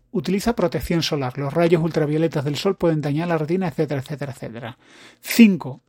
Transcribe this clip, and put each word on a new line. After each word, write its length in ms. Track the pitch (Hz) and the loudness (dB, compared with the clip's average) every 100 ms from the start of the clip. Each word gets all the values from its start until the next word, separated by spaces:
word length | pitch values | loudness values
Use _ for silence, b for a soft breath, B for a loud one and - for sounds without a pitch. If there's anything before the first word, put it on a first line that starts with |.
| _ | _
utiliza 460 | 196 147 196 233 240 | -4 -2 0 0 0
protección 480 | 175 156 - 170 | 0 -2 -2 -2
solar. 340 | - 151 127 139 | -2 -2 -4 -4
Los 160 | 139 | -4
rayos 300 | 151 170 170 | 2 4 4
ultravioletas 600 | 165 156 147 151 165 156 | 2 0 0 0 0 0
del 120 | 139 147 | -2 -2
sol 200 | 196 190 | -2 0
pueden 240 | 170 156 | 2 2
dañar 280 | 147 143 175 | 0 0 0
la 100 | 165 | 0
retina, 300 | 151 185 180 | 0 -2 -2
etcétera, 320 | - 151 143 | -2 -2 -4
etcétera, 320 | 131 147 139 | -6 -8 -10
etcétera. 460 | 117 - 113 120 - B B B B | -10 -12 -12 -12 -14 B B B B
Cinco, 640 | - - 220 175 131 135 | 0 6 6 6 -4 -14